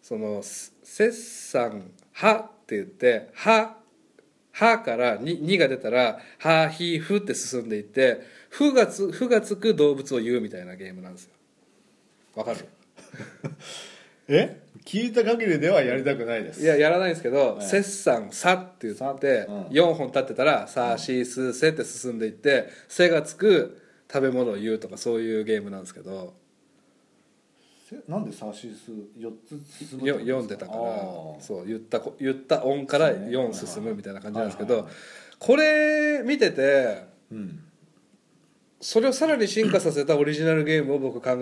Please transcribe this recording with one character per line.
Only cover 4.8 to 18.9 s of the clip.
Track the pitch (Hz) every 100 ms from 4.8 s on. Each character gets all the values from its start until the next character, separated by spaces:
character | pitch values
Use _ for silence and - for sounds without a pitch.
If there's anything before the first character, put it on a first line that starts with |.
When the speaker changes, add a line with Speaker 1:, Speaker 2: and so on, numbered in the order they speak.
Speaker 1:
か | 226 117
ら | 123 104
二、 | 131 175
二 | 151 190
が | 147
出 | 131
た | 113
ら、 | 120 120 107 - -
ハ、 | 151 160 156
ヒ、 | 160 175 160
フ | 160 202
っ |
て | -
進 | - - 127
ん | 113
で | 107
い |
っ |
て、 | 104 - 131 113 - - -
フ | - 294
が | 262 208
つ-、 | - 196
フ | - 254
が | 233
つ | 220 202
く | 220
動 | 165 147 139
物 | 135 127
を |
言 | 113 123
う |
み | 107
た | 90
い | 90
な | 92
ゲ | 95
ー |
ム | 92
な | 90
ん | 90
で |
す | -
よ。 | _ _ _ _ _ _ _ _ _ _ -
わ | 110
か |
る？ | 104
Speaker 2:
<laughs> | - _ _ - - - - - - - - - - - - _ -
え？ | 143 233 - - - -
聞 | 196 240
い |
た | 226 214
限 | 233 220
り | 156
で | 151
は | 185
や | 127 127
り | 135
た | 135
く |
な | 117 117
い | 98
で |
す。 | -
Speaker 1:
い | 156
や、 | 147
や | 151
ら | 175
な | 185
い |
ん |
で | 160
す |
け | 123
ど、 | 135 131 104
Speaker 2:
は |
い。 | 101
Speaker 1:
セ | 202
ッ |
サ | 196 - - 120
ン | 104
サ | - 175
っ | 185 185 -
て |
言 | 113